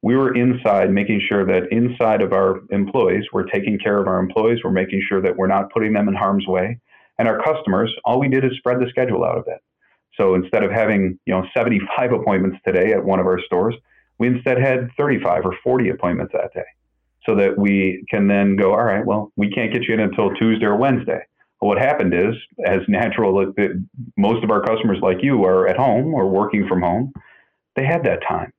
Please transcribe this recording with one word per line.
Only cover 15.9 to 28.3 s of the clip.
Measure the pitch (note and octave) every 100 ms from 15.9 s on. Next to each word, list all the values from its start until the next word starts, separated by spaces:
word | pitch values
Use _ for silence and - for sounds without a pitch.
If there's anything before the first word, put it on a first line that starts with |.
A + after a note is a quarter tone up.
| - F2+ E2+ E2+
that | - F2
day, | F2+ - _ _ _ _ _ -
so | G#2
that | G2 G2
we | G2+ G2 F#2+ F#2 -
can | G#2+ G2+
then | G2+ G2+ G2
go, | F#2+
"All | G#2+
right, | A#2 G2 G2+
well, | G#2 G#2 -
we | G#2
can't | A2+ A2
get | A#2+
you | A#2+
in | A2+
until | G#2 - G#2 -
Tuesday | A2+ G#2+ A2
or | G#2
Wednesday." | C3+ B2 - D#2+ - _ _ _
Well, | G#2
what | G2+
happened | C3 - G2
is, | F2 G2 A2+ - - G#2+
as | F#2+ F#2
natural, | G2+ A2 G2 G#2 F#2+
that, | F#2+ -
that | G2 F#2 F#2+ - A#2+ -
most | G2+ A#2
of | A2+
our | G#2
customers | G#2+ A2 A2 F#2+
like | F#2+ F#2
you | C3 C3 F#2+
are | F#2 F#2
at | F#2
home | C3 A2+ D3+
or | D3+ G2
working | F#2+ G#2 G#2+ F#2+
from | F#2
home, | F2 F#2 C3+ - - - _ _ _ -
they | C3+
had | E3+ -
that | F2
time. | -